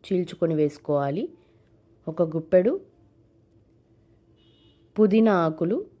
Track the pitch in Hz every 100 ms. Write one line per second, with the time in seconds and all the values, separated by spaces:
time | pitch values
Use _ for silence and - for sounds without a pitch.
0 | - 185 170 - 170 156 151 - - 143
1 | 143 160 330 - _ _ _ _ _ _
2 | - 160 165 160 160 185 196 381 - _
3 | _ _ _ _ _ _ _ _ _ _
4 | _ _ _ _ _ _ _ _ _ -
5 | 214 220 220 190 165 160 170 262 427 _